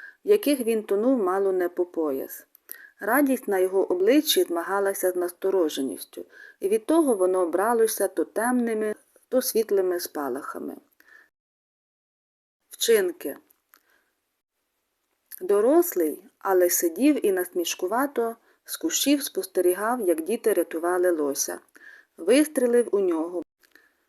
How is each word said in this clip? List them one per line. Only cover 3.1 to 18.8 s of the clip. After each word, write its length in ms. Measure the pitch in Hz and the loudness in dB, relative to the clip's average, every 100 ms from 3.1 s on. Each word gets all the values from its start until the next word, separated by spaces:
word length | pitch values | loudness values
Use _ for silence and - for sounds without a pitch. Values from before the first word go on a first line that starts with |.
| 262 277 254 - | 2 2 0 0
на 120 | 185 | 0
його 320 | 185 190 - | 2 2 0
обличчі 520 | 180 196 294 294 190 | 2 4 4 4 0
змагалася 680 | 175 170 165 196 196 196 185 | 0 -2 -4 -2 -2 -2 -2
з 40 | 180 | -2
настороженістю, 1080 | 175 - 190 190 156 143 135 95 - - - - - - | -6 -4 -2 0 0 -2 -6 -8 -14 -18 -18 -20 -20 -6
і 100 | 196 | -2
від 160 | 220 - | -2 2
того 280 | 320 285 | 2 4
воно 340 | 208 185 185 170 | 2 2 2 0
бралося 600 | 170 214 233 220 - 196 | 0 0 2 0 0 -4
то 180 | - 156 | -2 -4
темними, 680 | - 233 247 233 220 214 214 _ _ - | -2 -2 0 -2 -2 -4 -6 _ _ -2
то 120 | 254 | -2
світлими 580 | 247 220 220 196 185 175 | 0 -2 0 2 0 -2
спалахами. 760 | 175 156 143 131 - - 147 - _ _ _ - _ _ _ _ _ _ _ _ _ _ _ _ _ _ _ | -6 -6 -6 -6 -10 -12 -12 -14 _ _ _ -20 _ _ _ _ _ _ _ _ _ _ _ _ _ _ _
Вчинки. 680 | - - 220 185 165 147 - _ _ _ _ _ _ _ _ _ _ _ _ _ _ _ _ _ _ _ - | -6 2 2 2 -4 -10 -12 _ _ _ _ _ _ _ _ _ _ _ _ _ _ _ _ _ _ _ -10
Дорослий, 840 | 185 202 226 330 349 180 156 - - _ | 0 2 4 4 4 0 -2 -4 -14 _
але 300 | 196 185 180 | 0 4 4
сидів 560 | 180 175 165 277 269 214 | 2 -2 2 2 2 0
і 60 | |
насмішкувато 1040 | 185 180 180 170 - 180 226 285 285 233 - _ _ - | -2 -2 -4 -6 -4 -4 -2 -2 -2 -4 -6 _ _ -16
з 120 | |
кущів 460 | - | -8